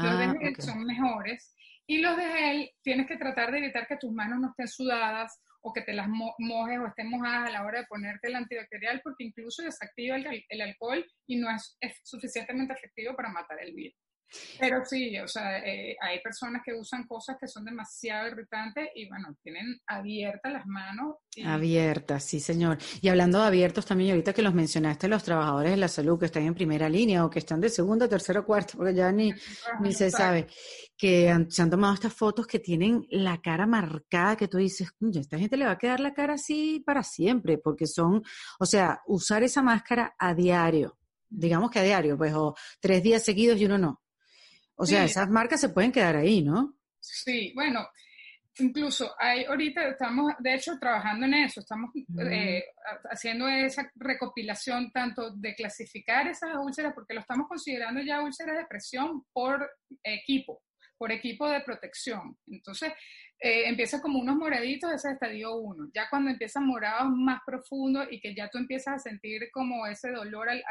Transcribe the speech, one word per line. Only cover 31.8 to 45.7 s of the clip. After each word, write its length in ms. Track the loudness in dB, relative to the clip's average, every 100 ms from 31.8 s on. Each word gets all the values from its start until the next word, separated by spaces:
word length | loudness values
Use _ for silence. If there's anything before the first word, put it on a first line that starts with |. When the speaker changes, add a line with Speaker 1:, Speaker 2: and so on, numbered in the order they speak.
| 4 2
Speaker 2:
estas 180 | -2
fotos 320 | 0 0 0 -2
que 140 | -4
tienen 480 | 0 2 4 2 0
la 320 | 0 2 0
cara 240 | 0 2 4
marcada, 720 | 4 2 -4 0 2 4 4
que 100 | 2
tú 120 | 2
dices, 320 | 2 0 -6 -2
"Oye, 200 | -2 0
esta 180 | -2 -2
gente 180 | 0 2
le 80 | 2
va 60 |
a 60 | 2
quedar 220 | 0 0
la 120 | 0
cara 220 | 0 -2 -2
así 480 | -2 0 0 0 0
para 160 | 0
siempre", 560 | -2 0 2 4 2 2
porque 300 | 2 0 -2
son, 340 | 2 4 4 0 -10 -16 -2
o 60 | 2
sea, 340 | 4 4 2 0
usar 340 | 0 2 2
esa 220 | 4 4
máscara 500 | 4 4 2 0 0 0
a 160 | 0 4
diario, 640 | 6 6 6 4 2 -4 _ _ _
digamos 440 | -2 2 4 4
que 80 | 4
a 40 |
diario, 320 | 4 4 4 2
pues, 160 | 2 2
o 180 | 0 -2 -12 -2
tres 220 | 4 6
días 240 | 6 4 4
seguidos 340 | 4 6 6
y 60 | 4
uno 140 | 4
no. 240 | 2 0 _ _ _ _ _ _ _ -2
O 40 | 4
sea, 160 | 6
Speaker 1:
Sí. 100 | 6
Speaker 2:
esas 180 | 4 4
marcas 300 | 4 4 2
se 80 |
pueden 240 | 4